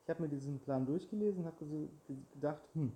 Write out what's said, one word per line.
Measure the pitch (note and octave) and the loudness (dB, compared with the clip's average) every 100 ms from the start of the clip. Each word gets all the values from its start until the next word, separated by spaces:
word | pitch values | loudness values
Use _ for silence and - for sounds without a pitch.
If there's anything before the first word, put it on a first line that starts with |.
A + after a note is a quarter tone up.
| - | -4
ich | |
hab | E3 | 0
mir | D#3 | 0
diesen | C#3+ C#3 C3+ | 0 -2 -4
Plan | - C3 C3 | 0 2 4
durchgelesen | E3 - G#3 G#3 F#3 | 2 0 2 2 2
und | E3 | -2
hab | D#3+ | -6
gese-, | D3 D3+ D#3 - - | -4 -4 -4 -8 -10
ge-, | C3+ - | -10 -10
gedacht, | C#3 D3 D3 - | -2 -2 -2 -4
Hm, | D#3+ C3 | 0 0